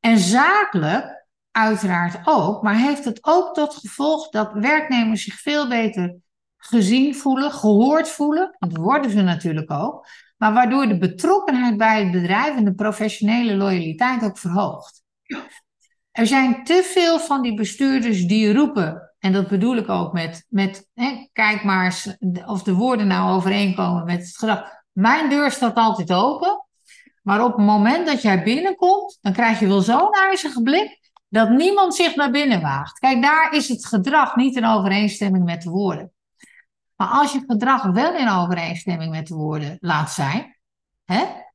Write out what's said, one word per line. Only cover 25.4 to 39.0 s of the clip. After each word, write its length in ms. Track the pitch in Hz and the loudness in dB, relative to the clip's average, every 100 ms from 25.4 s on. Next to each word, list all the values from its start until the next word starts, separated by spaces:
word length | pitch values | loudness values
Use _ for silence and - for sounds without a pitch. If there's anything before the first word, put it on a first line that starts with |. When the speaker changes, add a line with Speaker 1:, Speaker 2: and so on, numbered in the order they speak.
| 285 | 0
Speaker 1:
staat 240 | 277 240 | 0 -2
altijd 380 | 240 220 196 170 | 2 2 0 0
open, 540 | 180 233 294 349 415 - _ _ - _ _ | 2 2 0 -2 -2 -8 _ _ -20 _ _
maar 220 | - 202 | -2 0
op 120 | 240 220 | 0 2
het 100 | 208 | 4
moment 400 | 214 208 302 339 | 4 4 2 0
dat 160 | 269 | 0
jij 200 | 220 190 | 2 2
binnenkomt, 760 | 170 262 370 370 359 392 392 - | 2 0 -2 0 2 2 0 -8
dan 120 | 202 | -4
krijg 280 | 190 233 220 | 0 0 2
je 60 | 208 | 2
wel 140 | 196 | 2
zo'n 320 | 185 247 392 | 2 2 2
ijzige 500 | 415 381 381 311 247 | 2 2 0 -4 -2
blik 360 | 233 320 427 - _ _ _ | 0 0 0 -8 _ _ _
dat 220 | 208 220 | 0 4
niemand 440 | 247 349 403 370 | 4 4 4 2
zich 200 | - 339 - | 2 0 0
naar 140 | 285 | -2
binnen 300 | 254 294 208 | 0 0 0
waagt." 380 | 156 135 143 - | -2 -4 -8 -2
Kijk, 240 | 262 254 | 0 2
daar 300 | 269 311 320 | 2 4 2
is 160 | 302 - | 0 -2
het 180 | 247 - | -6 -2
gedrag 500 | 220 185 302 269 - | -2 2 2 2 2
niet 200 | 262 254 | 0 2
in 100 | 226 | 0
overeenstemming 800 | 220 196 196 208 196 202 185 | 2 2 0 0 -2 -2 0
met 180 | 175 170 | 0 -2
de 80 | 170 | -6
woorden. 420 | 175 196 160 - _ _ _ - _ _ _ _ _ | -4 -2 -4 -10 _ _ _ -20 _ _ _ _ _
Maar 120 | 185 | -2
als 240 | 262 285 | 2 0
je 120 | 269 262 | -2 -4
gedrag 360 | 220 240 269 | -2 2 0
wel 320 | 196 185 302 | 2 0 0
in 140 | 349 247 | 0 0
overeenstemming 840 | 190 175 175 165 175 - 170 | 0 0 -2 -4 -8 -6 -6